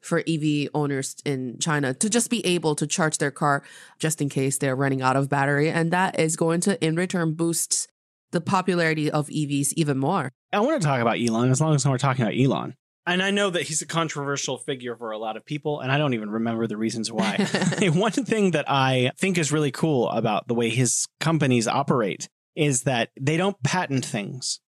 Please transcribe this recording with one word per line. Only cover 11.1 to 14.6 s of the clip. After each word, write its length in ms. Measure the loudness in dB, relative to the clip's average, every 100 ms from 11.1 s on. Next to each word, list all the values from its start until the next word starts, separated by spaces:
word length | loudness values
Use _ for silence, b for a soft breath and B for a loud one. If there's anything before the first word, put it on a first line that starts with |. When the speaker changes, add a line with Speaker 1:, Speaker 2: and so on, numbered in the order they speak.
| 2
Speaker 2:
Elon 300 | 2 2 2
as 100 | 2
long 140 | 2
as 120 | 2 2
we're 120 | 2
talking 260 | 2 2
about 100 | 0 2
Elon. 380 | 2 0 -4 -12 _ _ -4
And 120 | 0
I 80 | 0
know 200 | 0 0
that 120 | 0
he's 200 | -4 -6
a 40 | -2
controversial 680 | -2 -2 -4 -4 -4 -4
figure 380 | -6